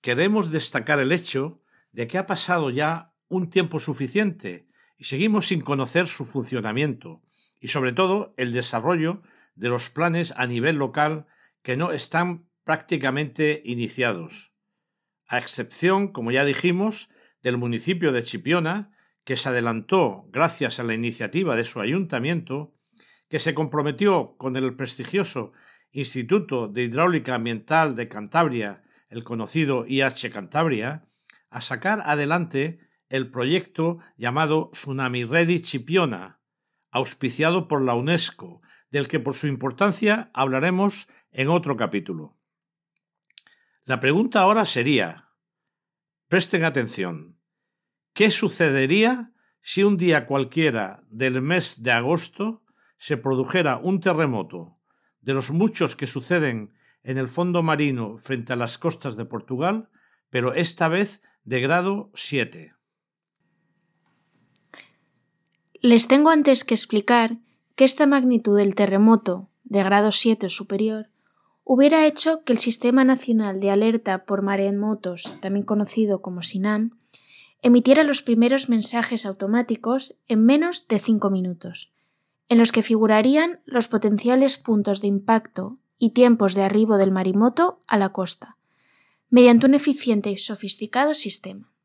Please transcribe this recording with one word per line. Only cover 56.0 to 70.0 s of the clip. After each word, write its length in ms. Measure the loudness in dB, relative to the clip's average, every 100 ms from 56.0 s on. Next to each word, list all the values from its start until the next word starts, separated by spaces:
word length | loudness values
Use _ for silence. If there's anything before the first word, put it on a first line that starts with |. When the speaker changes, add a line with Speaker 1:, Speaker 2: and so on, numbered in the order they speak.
| -8
Speaker 1:
suceden 680 | -10 -2 -2 0 -4 -10 _ _ _
en 140 | -8 -6
el 120 | -6
fondo 320 | -4 -2 0
marino 540 | 0 0 0 -2 -6 -10
frente 360 | -8 -8 -6
a 20 | -6
las 220 | -6 -4
costas 380 | -6 -6 -10 -10
de 100 | -10
Portugal, 640 | -12 -10 -4 -2 -4 -8 _ _ _ _
pero 240 | -4 -2
esta 340 | -2 -4 0 0
vez 320 | 0 -2 -6 _ _
de 180 | -6 -4
grado 480 | 0 0 0 -4 -8
siete? 600 | -12 -6 -4 -4 -8 -20 _ _ _ _ _ _ _ _ _ _ _ _ _ _ _ _ _ _ -20 _ -20 -20 _ _ _ _ _ _ _ _ 0
Speaker 2:
Les 280 | 6 6 8
tengo 240 | 6 6
antes 340 | 6 4 4 2
que 80 |
explicar 640 | -2 0 -2 2 2 2 -2 _ _ _ 4
que 100 | 4
esta 220 | 6 4
magnitud 500 | 4 4 2 4 4
del 160 | 4
terremoto 760 | 2 2 6 6 6 4 -6 -8 _
de 200 | -4 0
grado 280 | 4 4